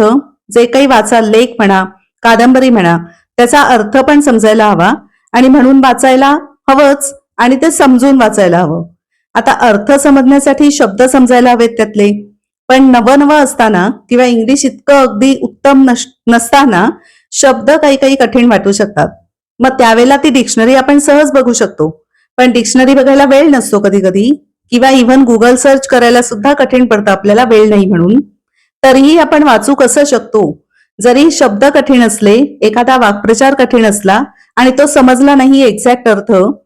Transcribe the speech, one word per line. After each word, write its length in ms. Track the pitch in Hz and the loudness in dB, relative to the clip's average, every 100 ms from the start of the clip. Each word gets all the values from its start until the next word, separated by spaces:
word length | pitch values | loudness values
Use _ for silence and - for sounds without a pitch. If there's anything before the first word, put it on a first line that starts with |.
| 214 269 - _ - | 0 -2 -4 _ -6
जे 140 | 233 240 | -2 0
काही 200 | 262 277 | 0 0
वाचाल, 440 | 240 208 233 220 | 0 0 -2 0
लेख 180 | 220 247 - | 0 -2 -2
म्हणा, 280 | 202 190 190 - _ _ | -2 0 -4 -10 _ _
कादंबरी 480 | 233 226 240 262 262 | -2 2 2 2 2
म्हणा, 280 | 226 175 170 170 _ _ - | 0 0 -2 -6 _ _ -4
त्याचा 240 | 240 294 | 0 0
अर्थ 360 | 240 240 208 269 | 0 0 0 -2
पण 220 | 262 294 | 0 0
समजायला 480 | 294 226 214 220 214 | 2 0 0 0 0
हवा 260 | 175 185 302 - _ _ | 0 -2 -4 -10 _ _
आणि 160 | 240 254 | 0 2
म्हणून 300 | 277 254 269 | 2 2 2
वाचायला 600 | 262 254 262 262 277 302 - _ - | 2 0 0 0 0 -2 -6 _ -4
हवंच 460 | 269 285 285 - - _ - | 0 0 0 -6 -16 _ -4
आणि 180 | 240 262 | -2 0
ते 160 | 320 | -2
समजून 500 | 320 277 247 277 269 | 0 0 2 2 2
वाचायला 380 | 226 - 185 170 | 0 0 0 0
हवं. 280 | 165 170 170 _ _ _ _ | -2 -6 -10 _ _ _ _
आता 180 | 233 233 | -6 -4
अर्थ 400 | - 240 208 214 | 0 0 0 0
समजण्यासाठी 800 | 277 277 277 254 285 285 277 294 | 0 2 2 2 2 0 0 0
शब्द 320 | 285 226 196 | 0 -2 0
समजायला 480 | 254 269 247 247 247 | 0 2 2 2 2
हवेत 180 | 240 233 | 0 -2
त्यातले, 640 | 233 214 208 208 208 - _ _ _ - | -2 -6 -2 -2 -4 -10 _ _ _ -2
पण 140 | 262 | 2
नवं-नवं 520 | 269 247 220 277 285 302 | 4 2 2 2 2 0
असताना 540 | 285 - 226 185 196 - - | -2 -2 -2 0 -2 -6 -4
किंवा 160 | 240 247 | -2 0
इंग्लिश 400 | 240 226 277 269 | 0 -2 -2 -4
इतकं 280 | - - | -6 0
अगदी 460 | 277 254 202 262 269 | 0 0 0 -2 -2
उत्तम 420 | 240 - 277 269 262 | -6 -4 0 2 2
नस-, 460 | 240 - _ - 233 | 0 -6 _ -2 -2
नसताना 540 | 233 277 269 180 226 359 _ _ _ | 0 0 2 0 -2 -6 _ _ _
शब्द 400 | - 277 247 220 | -2 -2 0 -2
काही 260 | 311 294 269 | 0 0 0
काही 180 | 269 269 | 0 0
कठीण 300 | 240 247 240 | -2 0 0
वाटू 260 | 208 202 | 0 -2
शकतात. 360 | 202 208 - - - _ _ _ - | -4 -4 -4 -6 -8 _ _ _ -4
मग 100 | 262 | -4
त्यावेळेला 480 | 262 233 226 247 277 | 0 0 2 0 0
ती 120 | 302 | 0
डिक्शनरी 460 | 254 226 - 226 262 | -2 -2 -2 0 0
आपण 240 | 262 285 | 0 0
सहज 320 | 294 285 302 | 2 0 2
बघू 220 | 277 247 | 0 0
शकतो, 520 | 233 208 - 156 - _ _ _ - | -2 -4 -4 -8 -8 _ _ _ -4
पण 140 | 254 | -2
डिक्शनरी 420 | 233 214 254 262 | -2 -2 0 2
बघायला 320 | 277 262 277 277 | 2 2 2 2
वेळ 220 | 277 311 | 2 2
नसतो 320 | 269 214 208 | 0 -2 -2
कधी-कधी, 680 | 202 196 190 196 233 294 _ _ - | -2 -2 -2 -2 -2 -4 _ _ -6
किंवा 180 | 240 262 | -2 2
even 360 | 269 240 262 247 | 2 2 2 2
Google 300 | 226 240 254 | 2 2 2
सर्च 320 | 285 269 269 | 2 0 0
करायला 340 | 254 240 247 | 0 2 0
सुद्धा 320 | 247 220 277 | -2 -4 -4
कठीण 320 | 285 262 254 247 | -2 -2 0 0
पडतं 260 | 214 208 | -2 -2
आपल्याला, 320 | 190 202 214 | -2 0 0
वेळ 260 | 247 220 214 | 2 2 2
नाही 160 | 208 190 | 0 0
म्हणून. 340 | 175 175 247 - _ _ _ _ _ | 0 0 0 -4 _ _ _ _ _
तरीही 340 | 262 262 277 330 | 0 2 4 2
आपण 260 | 294 302 | 0 0
वाचू 320 | 294 220 214 277 | 2 0 0 0
कसं 280 | 254 - | 0 0
शकतो? 600 | 285 226 214 220 165 - _ _ _ - | -2 -2 -4 -4 -4 -6 _ _ _ -4
जरी 300 | 226 247 320 | 0 2 2
शब्द 340 | 294 262 202 269 | 0 -2 0 0
कठीण 380 | 285 269 254 | 0 0 0
असले, 320 | 233 220 208 220 294 - | 0 0 0 0 0 -2
एखादा 360 | 220 214 247 262 | -4 -2 0 0
वाक्प्रचार 560 | 220 208 - 220 269 | 0 -2 -2 0 0
कठीण 320 | 277 247 240 220 | 0 0 0 0
असला 380 | 208 190 208 285 _ _ - | -2 -2 -2 -4 _ _ -2
आणि 160 | 254 | -2
तो 140 | 262 285 | 0 0
समजला 500 | 285 254 254 277 277 | 2 2 2 2 2
नाही 260 | 262 269 | 2 2
एक्झॅक्ट 460 | 254 208 247 247 233 | 0 0 -2 -2 -2
अर्थ, 260 | 202 208 196 208 - | -2 -2 -2 -2 -4